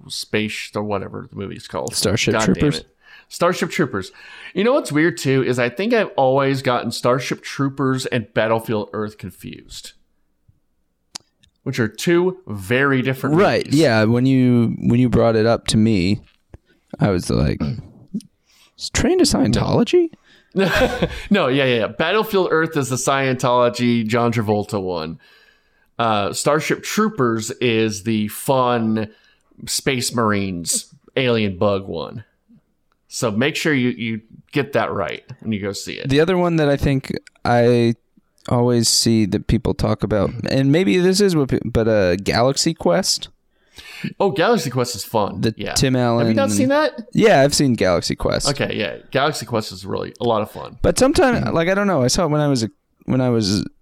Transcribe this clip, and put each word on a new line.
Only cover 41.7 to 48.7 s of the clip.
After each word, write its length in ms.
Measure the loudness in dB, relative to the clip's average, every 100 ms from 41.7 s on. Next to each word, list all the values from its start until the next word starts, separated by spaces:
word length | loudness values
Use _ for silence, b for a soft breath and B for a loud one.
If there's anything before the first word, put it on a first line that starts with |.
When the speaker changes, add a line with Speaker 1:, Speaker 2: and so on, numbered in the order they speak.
| 0 2
Speaker 2:
uh, 280 | 4 4 2
Galaxy 560 | 0 2 2 2 -2
Quest. 560 | 0 0 0 0 -4 -8 _ _ B B B B B -10 B
Speaker 1:
Oh, 120 | -2
Galaxy 400 | 0 2 2 0
Quest 240 | -2 -4 -6
is 100 | -4
fun. 360 | -2 -2 -2
Speaker 2:
The 120 | -4 -4
Speaker 1:
Yeah. 180 | -6
Speaker 2:
Tim 220 | -2 0 2
Allen 300 | 2 2 2
Speaker 1:
Have 40 |
you 60 | 2
not 80 | 0
Speaker 2:
and 80 |
Speaker 1:
seen 160 | 2 2
that? 340 | 2 0 -4 -6
Speaker 2:
Yeah, 280 | 2 4 6
I've 120 | 4
seen 200 | 2 2
Galaxy 420 | 2 2 0 -2 -4
Quest. 340 | -2 -2 -2
Speaker 1:
Okay, 260 | -2 -4